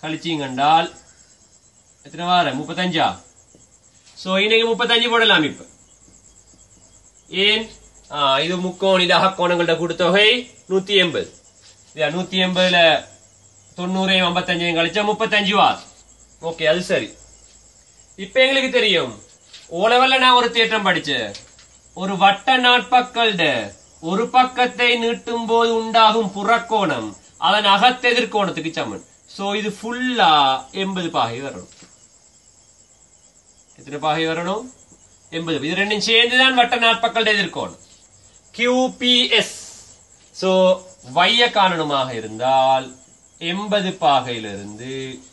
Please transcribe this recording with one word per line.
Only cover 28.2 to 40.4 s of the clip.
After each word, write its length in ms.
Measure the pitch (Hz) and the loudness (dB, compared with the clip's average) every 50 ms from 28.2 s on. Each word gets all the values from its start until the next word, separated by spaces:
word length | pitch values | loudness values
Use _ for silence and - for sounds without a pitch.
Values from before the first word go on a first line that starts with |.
| 240 190 - 214 196 175 - 165 147 160 | -2 -2 0 -2 -2 -2 -4 -6 -8 -6
சமன். 320 | 156 160 147 113 98 90 - _ _ _ _ _ - | -6 -6 -8 -6 -8 -12 -16 _ _ _ _ _ -12
So, 80 | - 196 202 202 214 | -8 -6 -4 -4 -4
இது 120 | 202 214 190 - | -4 -6 -8 -8
ஃபுல்லா 540 | - 226 240 240 254 254 247 226 196 165 156 147 139 135 131 131 - - - 190 | -10 -8 -6 -4 -4 -4 0 2 2 4 4 4 2 2 0 -2 -6 -12 -10 -8
எண்பது 260 | 190 190 190 180 175 156 143 | -6 -6 -6 -6 -8 -4 -2
பாகை 240 | 143 123 117 117 123 139 | -2 -2 -2 -4 -10 -10
வரணும். 260 | 139 - 90 87 - - - - - - _ _ _ _ _ _ _ _ _ _ _ _ _ _ _ _ _ _ _ _ _ - _ _ _ _ _ _ _ _ _ _ _ _ _ _ - | -12 -12 -14 -18 -20 -20 -20 -20 -20 -20 _ _ _ _ _ _ _ _ _ _ _ _ _ _ _ _ _ _ _ _ _ -20 _ _ _ _ _ _ _ _ _ _ _ _ _ _ -20
எத்தனை 200 | - 139 143 147 147 | -16 -14 -12 -6 -2
பாகை 220 | 156 151 160 165 | -2 -2 0 -2
வரணும்? 380 | 160 160 165 170 185 196 220 247 254 - _ _ _ - _ _ _ _ _ _ _ 160 | -2 -4 -4 -4 -4 -6 -6 -8 -12 -18 _ _ _ -20 _ _ _ _ _ _ _ -10
எண்பது. 200 | 165 165 165 160 139 131 151 | -8 -6 -4 -4 -4 -4 -4
இது 100 | 175 190 | -2 -2
ரெண்டும் 240 | 202 208 214 208 208 226 | -2 -2 -2 -2 0 2
சேர்ந்துதான் 500 | 226 226 240 240 247 254 262 262 254 247 | 2 4 4 4 4 4 4 4 4 2
வட்ட 180 | 240 240 254 240 233 | 2 2 0 0 0
நாற்பக்கல் 460 | 226 226 226 - 220 - 226 220 214 | 0 0 0 -2 -2 -2 0 0 0
எதிர்கோணம். 480 | 208 202 185 165 - 139 117 - - - - _ - _ _ _ _ _ _ _ _ _ _ _ - | 0 0 -2 -4 -6 -8 -10 -10 -12 -18 -20 _ -20 _ _ _ _ _ _ _ _ _ _ _ -6
கியூ 180 | - 233 247 254 254 254 254 254 - | -2 0 0 2 2 0 -2 -2 -4
பி 160 | 254 247 247 240 254 254 - 220 | 0 2 2 2 2 2 2 0
S. 180 | - - - - - - - - - - - _ _ _ _ _ _ _ _ - | 0 0 -8 -16 -18 -18 -20 -20 -20 -20 -20 _ _ _ _ _ _ _ _ -4